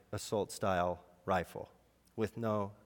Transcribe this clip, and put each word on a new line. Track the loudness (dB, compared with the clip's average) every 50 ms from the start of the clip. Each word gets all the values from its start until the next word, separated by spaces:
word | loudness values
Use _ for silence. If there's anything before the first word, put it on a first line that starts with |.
| -10 _
assault-style | -6 -6 -4 -2 0 0 0 -2 -4 -2 0 2 4 4 4 2 0 -4 -8 -18 -20 -8 _
rifle | 2 2 2 2 -2 -8 -10 -12 -12 -16 -20 _ _ _ _ _ -12 _
with | -2 -2 -2 -2
no | -2 0 0 2 2 0 -2 -6 -14 -20